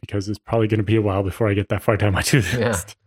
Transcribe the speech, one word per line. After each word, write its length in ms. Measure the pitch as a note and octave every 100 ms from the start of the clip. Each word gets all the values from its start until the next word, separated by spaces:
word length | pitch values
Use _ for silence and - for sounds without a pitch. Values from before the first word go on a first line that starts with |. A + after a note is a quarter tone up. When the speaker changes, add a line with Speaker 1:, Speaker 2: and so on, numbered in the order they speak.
Speaker 1:
because 280 | - G2+ G2
it's 100 | G#2
probably 300 | - A#2 G#2+
gonna 160 | A2
be 100 | G2
a 80 | A2
while 220 | G#2 F#2+
before 240 | F#2+ - A2
I 60 |
get 140 | G2 F#2+
that 120 | G2+
far 140 | - F2+
down 160 | G#2+
my 100 | F2+
to-do 380 | - C#3 F#2+ B2
Speaker 2:
Yeah. 80 | A#2
Speaker 1:
list. 280 | F#2+ - -